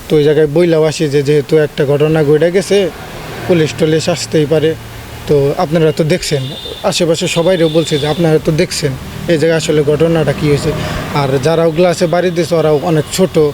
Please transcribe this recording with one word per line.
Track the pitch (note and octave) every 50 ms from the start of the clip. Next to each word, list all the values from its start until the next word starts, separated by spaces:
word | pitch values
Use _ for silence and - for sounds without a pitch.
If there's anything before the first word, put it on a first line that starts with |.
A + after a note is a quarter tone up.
| - -
তো | -
ওই | D#3 D3
জায়গায় | D3 D3+ C#3+ D#3 D3
বইলাও | C#3+ E3 F3 F3 D#3+ D#3 D#3
আসি | D#3+ C#3 - E3 D3
যে | C3+ D3 C#3
যেহেতু | C#3 D3+ D3+ C3 - D#3+ D#3
একটা | D3+ D3 - - D3+
ঘটনা | C3 C#3+ C#3+ D3+ D#3 D#3+ D#3+ D3+
ঘটে | C#3 D#3 D3+ D#3 F3
গেছে, | F3 G3 F3+ - F#3+ G3+ G3 D#3+ C3 - - - - - - - - - - -
পুলিশ | F#3 E3+ D#3 D3 - -
টুলিশ | E3 D#3 D#3 D#3+ D3+ -
আসতেই | E3+ C#3 - - - D#3+ D3+
পারে। | C3+ D#3+ D#3 C#3+ D#3+ D#3 - - - - - - - - - - -
তো | D#3 C#3+ C#3 C#3 D3 -
আপনারা | F3+ C#3+ D#3 F3 D#3 D#3+
তো | C#3+ - E3+
দেখছেন, | D3 F3+ F3 - - E3 C#3 C3 C3 D#3 - - - - - -
আশেপাশে | G#3+ E3 - F3+ D#3+ E3 D3 F#3 D#3
সবাইরও | - E3+ E3 F3+ F#3+ E3+ E3 D#3+
বলছে | D3+ E3 D#3+ - D#3+ D3
যে | C3+ D3+
আপনারা | D#3 F3 E3+ D#3+ D#3 D#3 -
তো | -
দেখছেন | D#3+ D3 - - - - - C#3+ C3 C3+ - - - - - -
এই | E3+ D3+
জায়গায় | D3 E3 E3 D#3+
আসলে | D#3 - D#3 D3+ D3
ঘটনাটা | C#3+ D3+ C#3+ D#3+ E3 E3 E3 D3+ C#3+ C#3+
কী | - D#3 D3+
হয়েছে। | C#3+ C3+ - D3+ D3 - - - - - - - -
আর | D3+ C#3+ C3 C3 C#3 B2+
যারাও | D#3 E3 D#3+ E3 E3+
গ্লাসে | D#3 D#3+ F3+ F3+ E3+ - F3+ E3
বাড়ি | D#3+ F3 F3 F#3
দিছে | E3+ E3 E3+ C#3 F3
ওরাও | E3 D3+ D#3 D#3 C#3+ C#3+
অনেক | F3+ E3 D#3 C#3+ - -
ছোট, | - F#3+ - - E3 D3+ D3